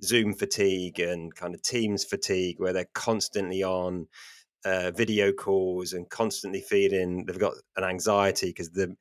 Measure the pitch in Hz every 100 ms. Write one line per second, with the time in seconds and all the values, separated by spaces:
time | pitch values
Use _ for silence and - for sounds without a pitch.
0 | 98 117 107 101 98 - 98 92 90 -
1 | 87 87 82 - 90 87 - 123 110 98
2 | - 98 - 92 90 85 92 92 90 -
3 | - 110 - 104 92 95 92 92 90 90
4 | 80 - - - _ _ 98 92 90 90
5 | 110 104 98 98 101 95 92 90 90 90
6 | 87 - 113 - 98 95 - 101 98 95
7 | 90 90 90 90 98 - - - 95 90
8 | 101 101 98 90 92 87 85 87 92 98